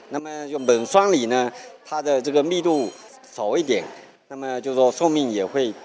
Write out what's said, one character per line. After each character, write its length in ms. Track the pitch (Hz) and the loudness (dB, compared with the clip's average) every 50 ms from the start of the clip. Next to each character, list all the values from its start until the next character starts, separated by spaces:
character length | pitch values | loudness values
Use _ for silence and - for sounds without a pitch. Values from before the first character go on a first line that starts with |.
| - - | -14 -10
那 100 | 143 147 | -10 -8
么 260 | 151 156 151 151 147 139 | -8 -8 -10 -10 -8 -8
就 100 | 147 143 | -6 -2
锰 260 | 131 123 120 113 117 | 2 2 2 2 2
酸 240 | 110 - 196 196 202 | 2 4 4 4 4
锂 180 | 185 139 120 | 4 2 2
呢， 220 | 113 123 127 123 120 - - - - - - - | 2 2 0 0 -2 -4 -10 -16 -20 -20 -20 -12
它 160 | - 165 151 | -8 -8 -4
的 200 | 143 147 143 131 | 0 0 0 0
这 80 | 123 143 | 0 2
个 140 | 139 147 139 | 2 2 2
密 180 | 165 180 180 | 2 0 0
度 300 | 165 175 160 147 120 95 - - - - - - - - - | 2 2 2 2 0 -2 -6 -12 -18 -20 -20 -20 -20 -16 -10
少 220 | - 110 104 120 | -6 -2 0 0
一 80 | 170 160 | 0 0
点， 220 | 135 117 92 82 - - - - - - _ _ | 0 0 -2 -2 -6 -12 -18 -20 -20 -20 _ _
那 80 | _ 139 | _ -12
么 240 | 135 135 135 127 123 | -10 -8 -6 -6 -6
就 120 | 117 135 | -4 -2
是 40 | 131 | 2
说 160 | 131 127 123 | 4 4 4
寿 160 | 123 - 170 | 4 2 0
命 240 | 165 156 151 139 123 | 2 2 2 0 0
也 140 | 107 101 95 | 0 -2 -2
会 280 | 90 - 139 131 113 104 - | -2 0 -2 -2 -2 -4 -8